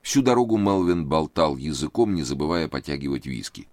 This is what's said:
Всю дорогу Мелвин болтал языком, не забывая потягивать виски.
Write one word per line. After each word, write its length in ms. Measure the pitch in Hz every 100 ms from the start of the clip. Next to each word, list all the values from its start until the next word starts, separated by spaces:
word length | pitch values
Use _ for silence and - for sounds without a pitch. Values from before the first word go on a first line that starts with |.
Всю 180 | - 139
дорогу 360 | 127 123 117 110
Мелвин 500 | 98 95 87 87 71
болтал 500 | 78 78 - 78 65
языком, 560 | 73 67 73 - 110
не 120 | 90
забывая 420 | 64 69 76 87 78
потягивать 600 | 67 73 71 69 65 67
виски. 420 | 60 - - -